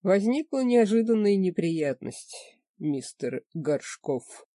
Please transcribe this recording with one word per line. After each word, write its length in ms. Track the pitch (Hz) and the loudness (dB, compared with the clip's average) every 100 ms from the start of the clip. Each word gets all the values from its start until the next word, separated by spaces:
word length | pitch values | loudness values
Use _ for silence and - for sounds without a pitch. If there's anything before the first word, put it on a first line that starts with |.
«Возникла 600 | 185 202 214 277 311 269 | 4 2 2 -2 -2 -2
неожиданная 720 | 254 240 208 226 226 226 208 202 | 4 4 4 2 2 2 4 2
неприятность, 1200 | 185 175 170 165 147 131 - - - - - _ _ _ | 2 0 -2 -2 -2 -4 -10 -14 -18 -20 -20 _ _ _
мистер 680 | 151 139 - - 151 - _ | -6 -6 -8 -10 -8 -8 _
Горшков» 920 | 170 151 147 - - - 131 - - - | -8 -4 -4 -6 -12 -6 -8 -8 -20 -20